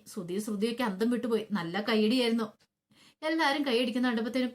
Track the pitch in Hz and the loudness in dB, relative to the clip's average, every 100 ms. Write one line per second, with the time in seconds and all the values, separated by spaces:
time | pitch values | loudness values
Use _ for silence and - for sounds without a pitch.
0 | - - 170 185 214 208 226 233 240 185 | -8 -10 -6 -4 -4 -2 -2 -2 -4 0
1 | 226 240 226 220 214 202 165 185 208 220 | 0 0 0 -2 0 -4 -2 -4 0 2
2 | 214 254 240 233 214 - _ _ _ _ | 4 4 2 0 -2 -8 _ _ _ _
3 | - _ 311 320 302 285 277 233 247 233 | -20 _ -2 2 2 2 2 2 2 2
4 | 254 226 226 262 254 | 0 0 0 0 -2